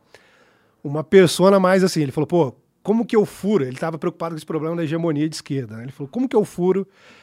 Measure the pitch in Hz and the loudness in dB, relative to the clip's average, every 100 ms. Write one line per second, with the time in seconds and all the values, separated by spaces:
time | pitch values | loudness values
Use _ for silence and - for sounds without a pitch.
0 | _ - _ _ _ _ _ _ 147 147 | _ -20 _ _ _ _ _ _ -8 -6
1 | 151 190 175 - 185 196 185 190 185 165 | 4 6 6 4 4 6 4 2 2 0
2 | 143 156 143 175 135 - _ _ - 226 | -2 -2 0 0 0 -4 _ _ -4 -2
3 | 196 226 202 - 190 208 127 127 165 160 | 0 0 0 -2 0 0 0 -4 -6 -4
4 | 180 170 165 160 - 160 156 170 156 165 | -6 -6 -8 -8 -6 -6 -4 -4 -4 -2
5 | 170 147 160 156 - 135 117 113 127 - | -2 -2 -2 -6 -8 -8 -8 -12 -16 -14
6 | 139 240 262 226 196 - 180 190 190 _ | -10 -4 0 0 0 -2 0 0 -4 _
7 | - - | -20 -20